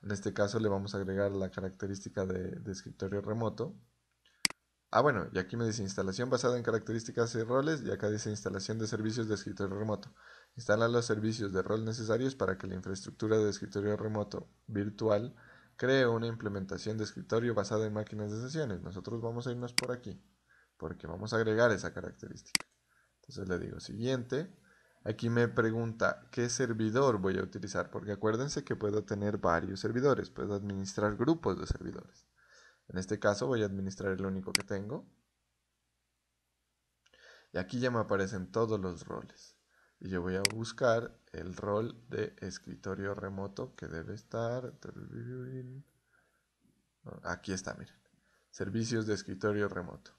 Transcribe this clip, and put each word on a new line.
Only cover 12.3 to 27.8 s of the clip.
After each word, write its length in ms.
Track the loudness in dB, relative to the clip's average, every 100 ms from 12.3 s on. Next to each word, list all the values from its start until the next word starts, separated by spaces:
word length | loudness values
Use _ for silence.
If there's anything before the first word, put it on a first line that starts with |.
para 240 | 2 0 0
que 100 | -2
la 80 | -6
infraestructura 600 | -4 -6 -6 -2 4 6
de 120 | 4
escritorio 480 | 2 -4 -2 0 0
remoto 520 | 0 -2 -2 -6 -10 _ -4
virtual 680 | -2 -2 0 4 4 2 -10 -20 -20 -20 _
cree 320 | 4 6 6
una 200 | 4 0
implementación 720 | -2 -4 -2 -4 -4 -4 -2
de 60 |
escritorio 500 | -2 -4 0 2 4
basada 320 | 2 2 2 2
en 60 |
máquinas 400 | -2 -4 -4 -4
de 80 | -4
sesiones. 440 | -4 -4 -2 -4
Nosotros 380 | -6 -8 -6 -4
vamos 260 | -2 -2 -4
a 40 |
irnos 220 | -4 -2
por 180 | -2 0
aquí, 320 | -4 -6 -12 _ _ _ _ _ _
porque 300 | -8 -8 -8
vamos 260 | -8 0
a 40 | 2
agregar 340 | 4 6 6
esa 220 | 6 0
característica. 720 | -6 -10 -10 -14 -14 -4 -4 -4 _ _ _ _ _
Entonces 340 | -16 -8 -2
le 100 | -2
digo, 220 | -2 -8
"Siguiente". 720 | -10 -4 -2 -2 -2 -4 -4 -12 _ _ _ _
Aquí 260 | -6 -2 2
me 200 | 4 4
pregunta, 800 | 4 4 2 -2 2 2 2 -6
"qué 160 | -2 0
servidor 680 | 2 0 2 2 4 4 4
voy 200 | 2 2
a 60 |
utilizar?". 480 | -2 -4 -4 -4